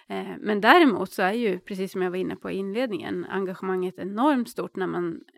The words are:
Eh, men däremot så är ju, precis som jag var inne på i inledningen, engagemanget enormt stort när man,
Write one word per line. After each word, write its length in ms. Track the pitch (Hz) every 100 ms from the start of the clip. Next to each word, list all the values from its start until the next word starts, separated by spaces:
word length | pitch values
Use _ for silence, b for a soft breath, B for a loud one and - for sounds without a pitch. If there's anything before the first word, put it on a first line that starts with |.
| -
Eh, 260 | 190 190 180
men 220 | 208 208
däremot 500 | 220 349 285 175 190
så 80 | -
är 120 | 185
ju, 260 | 233 220 180
precis 320 | - 190 190
som 100 | 190
jag 100 | 180
var 60 | 185
inne 180 | 180 185
på 160 | 190
i 40 | 190
inledningen, 720 | 196 220 254 185 - 180 -
engagemanget 720 | 196 190 180 190 185 185 175
enormt 500 | 180 208 294 254 233
stort 260 | - 175 190
när 120 | 175
man, 340 | 170 170 - -